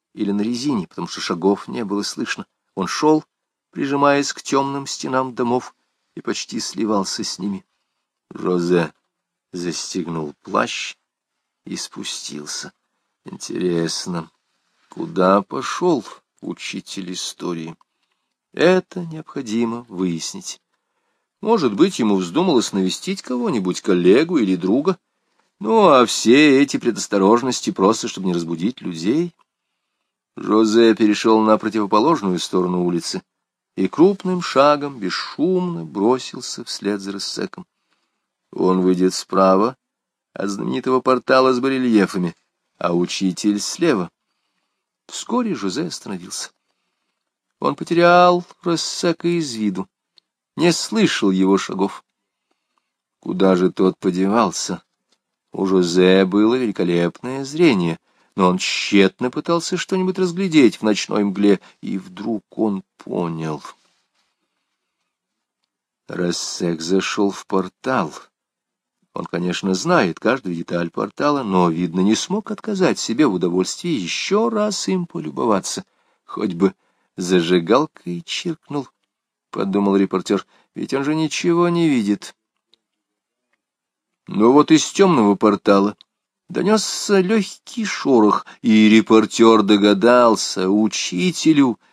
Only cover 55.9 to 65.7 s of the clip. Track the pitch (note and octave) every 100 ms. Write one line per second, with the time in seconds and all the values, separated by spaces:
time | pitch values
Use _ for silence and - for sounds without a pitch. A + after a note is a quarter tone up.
55.9 | F2 F#2 F#2+ F#2+ G2+ A2 B2+ A#2+ F#2+ F2+
56.9 | E2+ E2+ - B2 C3+ C3+ D3+ E3+ G#2 E2+
57.9 | E2 _ _ _ - F#2 F2+ - - -
58.9 | G2+ F#2+ - B2+ D3+ D#3+ E3+ - F3+ -
59.9 | F#3+ F#3 F#3 F#3 E3+ G3 D#3 A#2+ - A2
60.9 | G2+ - G#2+ G2+ F#2+ G2+ F#2+ - _ G2+
61.9 | G2 F#2 F2+ A2 G#2+ _ - A2 F#2+ -
62.9 | _ - F#2+ E2+ E2 - D2 - - _
63.9 | _ _ _ _ _ _ _ _ _ _
64.9 | _ _ _ _ _ _ _ _